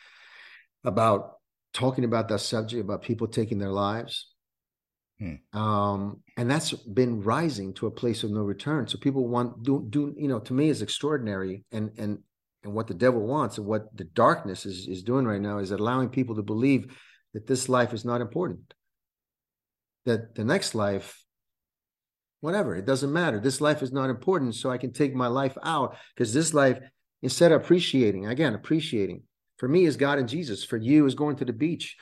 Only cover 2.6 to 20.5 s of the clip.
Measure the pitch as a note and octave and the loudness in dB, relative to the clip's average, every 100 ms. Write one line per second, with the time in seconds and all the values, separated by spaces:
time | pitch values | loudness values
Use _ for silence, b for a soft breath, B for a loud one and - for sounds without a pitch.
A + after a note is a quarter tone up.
2.6 | A2 A#2+ G2 G2 - A2 A2+ - G#2+ G#2+ | -4 -6 -4 -6 -4 -4 -2 -2 -2 -2
3.6 | G2 G2 G2+ A2 A#2 - - _ _ _ | -2 -2 -2 -2 -6 -10 -12 _ _ _
4.6 | _ _ _ _ _ - F#2+ D2 _ G#2 | _ _ _ _ _ -12 -10 -10 _ -4
5.6 | G#2+ G#2 G2+ G2+ G2+ - _ - A#2+ D3 | 0 2 2 0 -4 -8 _ -4 0 0
6.6 | D#3+ - - G2+ B2 A2+ G2 B2+ E3+ A2 | -2 -6 -2 2 2 2 0 0 0 -2
7.6 | F#2+ F#2+ A2 G#2+ A#2+ A2 A2+ G#2 G#2 G2 | -8 -6 -6 -2 -2 -2 -2 -2 -2 -4
8.6 | - D3+ A2 - C#3+ C3+ B2 A#2+ A#2+ A#2+ | -4 -4 -4 -2 -2 0 0 0 -2 -2
9.6 | A#2 C#3 A#2+ C#3+ C#3+ C#3 D3 A#2+ - C3 | -2 0 0 -2 -2 -4 -4 -4 -2 0
10.6 | D#3 B2 G#2 - C#3+ D3+ A2+ G2 F#2+ F#2+ | 2 0 -4 -4 -2 -2 -2 -4 -4 -6
11.6 | - A2 G#2+ A2 G#2+ G2+ _ _ _ _ | -8 -6 -6 -6 -6 -6 _ _ _ _
12.6 | G#2 G#2 A2 F2 B2 A#2+ G#2+ D3 A#2+ A2 | -8 -6 -4 2 4 4 0 -2 -2 -4
13.6 | G#2 G#2+ G#2+ - F2 - B2 E3 G#2 F#2 | -4 -4 -4 -12 -4 4 4 4 -2 -8
14.6 | G2+ F#2 - F#2 F#2+ C3 B2 G2+ G2+ G#2 | -8 -10 -10 -8 -2 0 0 0 -2 -4
15.6 | F#2+ G2 A2 B2+ B2 C3+ A#2+ G#2+ G#2 A2 | -4 -2 0 0 0 0 -2 -2 -4 0
16.6 | C3 C3 G2+ B B B _ G#2+ - C3 | 2 2 0 B B B _ -10 -2 -2
17.6 | C3 B2+ A#2 A2+ A#2+ A#2+ A2+ D#3+ F3 F2+ | 2 2 2 0 -2 -2 -2 -4 -4 -6
18.6 | - _ _ _ _ _ _ _ _ _ | -14 _ _ _ _ _ _ _ _ _
19.6 | _ _ _ _ - A2 A2 - A2 | _ _ _ _ -2 -2 -2 -4 0